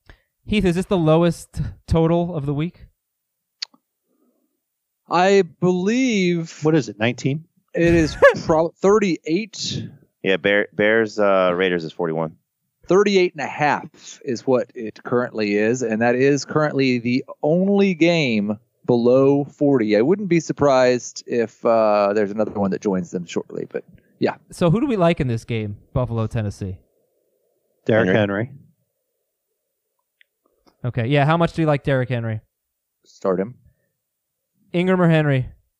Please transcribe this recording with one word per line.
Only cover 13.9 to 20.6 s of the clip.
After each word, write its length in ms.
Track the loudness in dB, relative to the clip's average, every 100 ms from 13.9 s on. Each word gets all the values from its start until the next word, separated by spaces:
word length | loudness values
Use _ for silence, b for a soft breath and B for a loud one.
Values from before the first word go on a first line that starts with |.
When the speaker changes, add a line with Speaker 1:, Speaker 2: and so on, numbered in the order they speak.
| _ -20 -16
Speaker 2:
is 240 | -10 -8 -2
what 240 | -2 -2
it 300 | -10 -14 -14
currently 520 | -6 -4 -4 -4 -2 0
is, 260 | 0 -2
and 200 | -2 -2
that 140 | 0 2
is 300 | 2 0 -2
currently 540 | -2 -2 0 0 0
the 240 | -2 -4 -4 -6
only 500 | -2 0 2 2 2
game 640 | 2 2 2 0 0 -2 -6 _ _ -2
below 580 | 0 4 4 4 2
forty. 540 | -2 -2 0 2 2 2
I 40 |
wouldn't 280 | 2 0 0
be 100 | -2
surprised 840 | -2 0